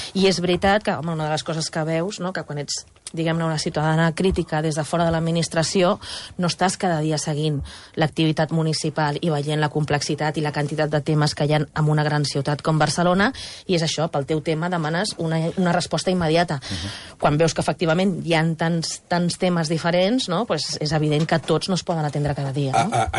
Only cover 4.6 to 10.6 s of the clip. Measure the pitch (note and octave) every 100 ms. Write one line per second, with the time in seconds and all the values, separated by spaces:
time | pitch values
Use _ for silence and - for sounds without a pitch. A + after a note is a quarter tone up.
4.6 | D#3+ D3+ D3 E3+ E3+ E3 E3 E3+ D#3+ E3+
5.6 | D#3 G3+ F3+ G3+ - - - - F3 -
6.6 | F#3 - F#3 D#3+ D#3 D3+ - D3 D#3 C#3+
7.6 | - - - - D#3 - D#3+ D#3 D#3+ E3
8.6 | D#3+ D3+ D#3+ D3+ D3+ D3 E3+ D3 C#3+ D3+
9.6 | D3+ D3+ D3+ D3 - D3+ D3+ D#3 D3+ D3